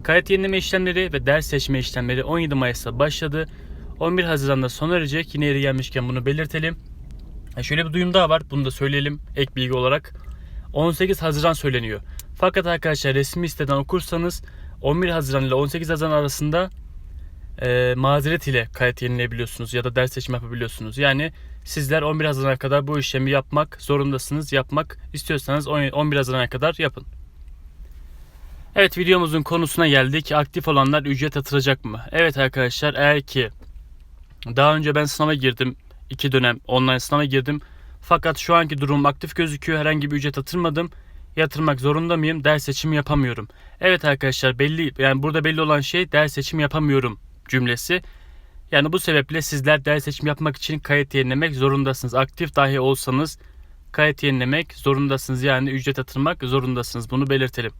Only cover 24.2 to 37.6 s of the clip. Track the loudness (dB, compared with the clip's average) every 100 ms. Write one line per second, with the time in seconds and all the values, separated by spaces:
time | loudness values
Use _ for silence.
24.2 | -4 -4 0 0 0 -2 -2 -8 -12 -8
25.2 | -4 -4 -2 -2 0 0 0 0 0 2
26.2 | 0 0 -2 0 -2 0 -2 -4 -12 -18
27.2 | -20 -20 -20 -18 -20 -20 -18 -18 -18 -18
28.2 | -20 -20 -18 -18 -2 4 4 4 4 4
29.2 | 4 0 0 0 0 2 4 6 4 0
30.2 | 0 0 0 -2 2 4 4 2 0 -2
31.2 | -2 -4 0 0 2 0 -4 -10 -4 2
32.2 | 2 2 0 2 -2 0 -2 2 4 4
33.2 | 0 -2 -2 -6 -18 -18 -18 -20 -20 -20
34.2 | -20 -14 -4 4 4 4 2 2 0 0
35.2 | 0 2 0 2 -2 -4 -14 -20 -14 -4
36.2 | 0 2 2 0 0 2 4 2 0 0
37.2 | 2 2 0 -4